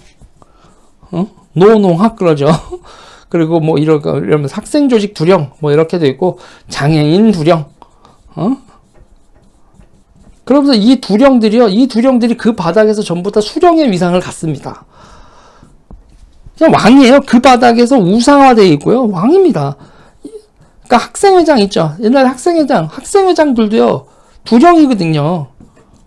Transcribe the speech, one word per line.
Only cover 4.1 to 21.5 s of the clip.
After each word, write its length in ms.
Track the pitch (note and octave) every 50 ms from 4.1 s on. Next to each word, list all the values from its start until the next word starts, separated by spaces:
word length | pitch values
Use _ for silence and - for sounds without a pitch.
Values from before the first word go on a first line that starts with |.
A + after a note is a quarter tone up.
| D3+ C#3
이러면서 360 | - - D#3 D3+ C#3+ C3 -
학생 340 | G#3+ - - - D4 C#4+ C4
조직 260 | B3 G#3+ G3+ G3 -
두령, 380 | - D#3 F3 G3 F3 C#3+ B2+ - -
뭐 120 | D3+ D3
이렇게 260 | D3 D3+ D#3+ D#3+ F#3+ F3
돼 80 | D#3 C3+
있고, 300 | B2+ - F3+ F3+ F3 - - - - _ _ -
장애인 640 | - - C3+ D3 D#3+ D3+ D3+ D3 E3 G3 A3+ A3
두령, 340 | F#3+ E3 D3 E3+ E3+ D#3+ D3 - _ _ - _ _ _ _ _ _ _ _ - -
어? 200 | D#3+ D#3+ A3 C4+ - _ _ _ _ _ _ _ - _ _ _ _ _ _ _ _ _ _ _ _ _ _ _ _ _ _ _ _ _ _ _ _ _ - - _ -
그러면서 300 | - B3+ D4 C#4 C#4+ C4
이 260 | G#3 F#3+ A#3+ C4 B3+
두령들이요, 680 | - - F#3+ G#3+ C#4 C#4 C4 A#3+ G#3+ G#3+ G#3 A#3+ A#3+ G3+
이 200 | F#3 A3+ C4+ -
두령들이 480 | - A3 A#3 C4+ C4 A#3 A#3 A#3 A#3+
그 180 | - - A3 A#3
바닥에서 480 | G3 E3+ E3 E3+ G#3+ G#3+ G#3+ G#3+ G#3+
전부 280 | G3+ - E3+ F3 F3+ G3+
다 100 | G3 A3
수령의 500 | G#3 - - D#4 F4+ F4 E4 D#4+ D4+ A#3+
위상을 280 | F#3 E3 F3+ F3 F3 F3+
갖습니다. 640 | F3 - - - F3 D#3+ C#3+ - - C3+ - - - _ _ _ - - - - - - _ - - _ _ _ - - _ _ _ - - - _ _ _ _ - - _ - - - -
그냥 160 | - D#4+ D#4+ D#3
왕이에요. 460 | - E3+ G3+ C4 C#4 C4+ A3+ C4+ C#4 -
그 140 | - - A#3+
바닥에서 580 | B3 C4+ B3 A3+ B3+ A#3+ A#3 A#3 A#3+ A#3 C#4 B3
우상화돼 680 | F3+ E3+ G3+ A#3+ A#3+ C#4+ C#4+ C#4 C#4 C4 B3 A3 G3 F#3
있고요. 380 | D3 C#3+ - D#3 G#3 B3+ C4 G#3
왕입니다. 680 | F#3+ D#3+ F#3 C4 F4 G4 F#4+ D#4 G3 D#3 C#3 C#3+ C#3+ - - - _ _ _ _ _ _ - G#4+ A4+ G#4 _ _ _ _ _ _ _ _ _
그러니까 120 | - B3
학생회장 640 | A3+ - - - - G#4 G4 F#4+ F4+ D#4+ D#4